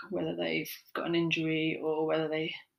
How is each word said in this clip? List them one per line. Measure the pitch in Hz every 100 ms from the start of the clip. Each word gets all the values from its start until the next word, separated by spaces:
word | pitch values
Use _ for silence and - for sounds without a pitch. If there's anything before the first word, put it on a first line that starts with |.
| -
whether | 175 160 170
they've | 165 160 - - -
got | - 165
an |
injury | 170 165 165 160 160 160 156
or | 156 156 156
whether | 156 156
they | 156 160 - -